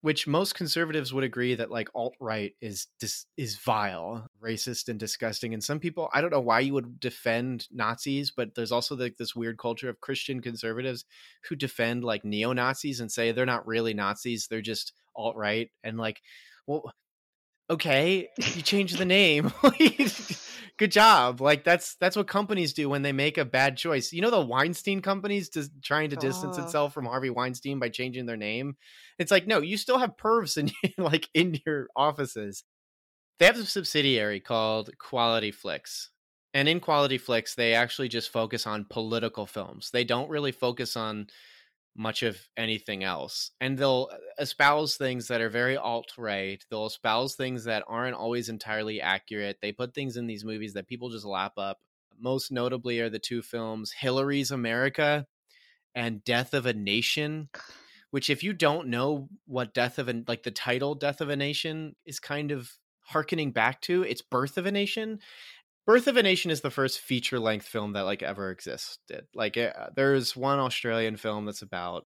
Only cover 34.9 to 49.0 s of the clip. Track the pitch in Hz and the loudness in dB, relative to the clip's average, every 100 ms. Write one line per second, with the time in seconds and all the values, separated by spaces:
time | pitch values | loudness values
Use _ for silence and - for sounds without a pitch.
34.9 | - - 127 117 113 107 101 101 76 - | -14 -4 2 4 4 0 -4 -6 -8 -8
35.9 | - - _ _ _ _ 139 143 170 165 | -12 -12 _ _ _ _ 2 2 2 4
36.9 | 151 143 127 - 117 - - 117 113 120 | 4 4 2 0 0 0 0 4 4 4
37.9 | - 127 117 - 120 110 120 113 107 101 | 0 -4 -4 -4 -2 -2 -4 -4 -6 -6
38.9 | - 110 117 113 110 101 - 92 - - | -6 -4 -2 -2 -4 -8 -8 -10 -12 -4
39.9 | 123 120 120 147 151 143 120 123 120 120 | -2 2 0 0 -2 -2 0 -2 -2 -6
40.9 | 120 110 107 104 - - - _ _ _ | -4 -4 -6 -10 -16 -20 -20 _ _ _
41.9 | - 110 107 117 98 - - 113 110 - | -6 -4 0 -2 -4 -12 -6 -2 -2 -4
42.9 | 101 95 85 67 - - _ 127 135 139 | -4 -2 -4 -6 -6 -8 _ -4 2 2
43.9 | 127 131 - - - 143 - 143 147 151 | 2 0 -8 -16 -8 -6 4 6 6 2
44.9 | - 135 127 113 120 113 117 123 135 113 | -2 -2 -4 -2 -2 0 0 0 0 -2
45.9 | 117 - - 113 98 98 98 - 110 107 | -4 -6 -10 -4 -4 -4 -6 -8 -6 -6
46.9 | - 117 113 135 - 131 127 113 107 - | -4 0 0 0 -4 -4 -4 -2 -4 -2
47.9 | 113 127 120 113 120 113 110 113 107 110 | -4 -4 -4 -2 -2 -4 -10 -6 -4 -4
48.9 | 107 | -4